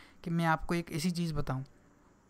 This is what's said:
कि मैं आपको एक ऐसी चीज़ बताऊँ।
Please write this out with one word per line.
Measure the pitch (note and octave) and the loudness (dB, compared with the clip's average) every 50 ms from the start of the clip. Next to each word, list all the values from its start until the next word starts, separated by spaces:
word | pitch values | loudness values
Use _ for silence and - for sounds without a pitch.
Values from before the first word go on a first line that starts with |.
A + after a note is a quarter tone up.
| - - - - - | -20 -20 -20 -12 -6
कि | E3+ | -2
मैं | E3 E3+ E3+ | 0 2 4
आपको | E3 D#3+ D#3+ - - F3 | 4 2 2 2 0 0
एक | E3+ E3 - - | -2 -2 -2 -4
ऐसी | D#3 D3 F#3 | 0 0 0
चीज़ | E3+ E3+ F3 E3 D#3 | 0 0 -2 -2 0
बताऊँ। | D3 C#3+ - C3+ C3 C3+ - - - - - - _ _ - _ _ _ | -2 0 0 -2 -4 -4 -8 -12 -20 -20 -20 -20 _ _ -20 _ _ _